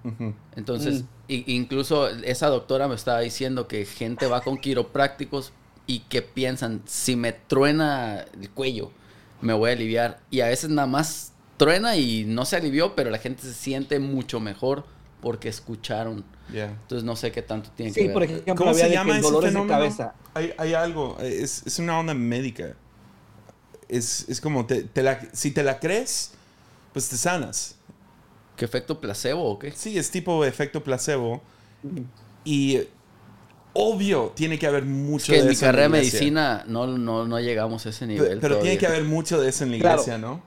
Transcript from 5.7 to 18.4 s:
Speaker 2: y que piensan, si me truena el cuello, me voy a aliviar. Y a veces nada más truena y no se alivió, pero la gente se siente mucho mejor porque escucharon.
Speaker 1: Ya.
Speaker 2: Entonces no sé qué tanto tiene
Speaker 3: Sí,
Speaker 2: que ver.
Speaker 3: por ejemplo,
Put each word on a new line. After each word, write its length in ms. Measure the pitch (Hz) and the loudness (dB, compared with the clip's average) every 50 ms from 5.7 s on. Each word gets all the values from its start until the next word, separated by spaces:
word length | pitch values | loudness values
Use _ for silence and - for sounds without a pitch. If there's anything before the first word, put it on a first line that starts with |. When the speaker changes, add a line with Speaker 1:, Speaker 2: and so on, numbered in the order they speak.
| _ - _ - | _ -20 _ -6
Speaker 2:
y 120 | 127 117 | -6 -6
que 200 | - - - 127 | -4 -2 -2 -2
piensan, 600 | 113 - - 131 131 127 127 131 135 117 110 101 - | -2 -2 -4 -2 -2 -2 -2 -2 -4 -4 -6 -6 -8
si 300 | - - - - - 127 | -8 -8 -4 0 0 0
me 160 | 120 117 117 | 2 0 -2
truena 920 | 113 - - _ - 135 135 143 151 156 160 151 143 135 120 113 107 95 - - - | -4 -6 -4 _ 4 4 6 6 6 4 4 2 2 0 -2 -4 -6 -6 -8 -12 -14
el 160 | - 98 98 | -16 -16 -14
cuello, 420 | - - 135 135 127 110 104 101 - - - - - - - - - - | -8 -4 -4 -2 -2 -4 -8 -10 -12 -20 -20 -20 -20 -20 -20 -20 -16 -6
me 140 | - 117 113 | -2 0 2
voy 160 | 107 110 117 | 4 4 2
a 40 | 123 | 2
aliviar. 460 | 117 113 110 110 117 117 117 - - - _ | 0 0 -2 0 0 0 0 -2 -8 -14 _
Y 120 | - 131 | 0 0
a 60 | 120 117 | 2 2
veces 220 | 120 131 - 156 | 2 0 0 0
nada 180 | 151 151 139 131 | 2 2 2 2
más 440 | 127 143 160 156 - - - - _ _ _ - _ - | 2 0 0 -2 -4 -8 -12 -16 _ _ _ -20 _ 4
truena 380 | 143 147 165 190 214 240 226 | 4 6 6 4 2 2 2
y 300 | 180 139 120 113 110 107 | 2 2 2 0 0 0
no 180 | 104 110 120 131 | -2 -2 -2 -2
se 120 | - - 175 | 0 0 0
alivió, 380 | 170 151 135 147 165 202 202 | 0 0 2 2 0 0 0
pero 140 | - 143 120 | -2 -2 -2
la 60 | 107 110 | -2 -4
gente 260 | - 123 131 127 - | -6 -8 -10 -10 -12
se 100 | 131 120 | -14 -12
siente 460 | - - 135 135 135 135 135 151 143 | -10 -6 -6 -4 -4 -4 -2 -2 -2
mucho 400 | 139 139 139 131 120 - - 117 | -2 -2 -2 -4 -4 -4 -6 -6
mejor 440 | 110 104 98 - - 131 139 139 147 - - - - - - - | -6 -6 -8 -4 -2 -2 -2 -2 -6 -14 -20 -20 -20 -20 -20 -10
porque 260 | - - 117 107 - 113 | -6 -6 -6 -4 -6 -8
escucharon. 760 | 110 - - - 113 107 - - 117 107 113 113 110 104 98 - - - - - | -8 -8 -10 -12 -12 -10 -6 -6 -4 -4 -4 -4 -6 -8 -12 -16 -20 -20 -18 -10
Speaker 1:
Ya. 140 | - 107 107 | -8 -6 -6
Speaker 2:
Entonces 400 | 104 104 107 - - 127 120 113 | -6 -8 -12 -12 -8 -8 -6 -4
no 100 | 120 117 | -4 -6
sé 160 | 113 - 120 | -4 -4 -4
qué 100 | - - | -4 -6
tanto 280 | 117 - 110 107 104 - - | -6 -6 -6 -8 -8 -10 -10
tiene 200 | - 117 110 - | -8 -6 -4 2
Speaker 3:
Sí, 80 | 226 | 2
Speaker 2:
que 40 | 208 190 | 2 2
ver. 60 | 196 | 4
Speaker 3:
por 100 | 208 175 | 2 0
ejemplo, 320 | 151 160 160 | 0 -2 -6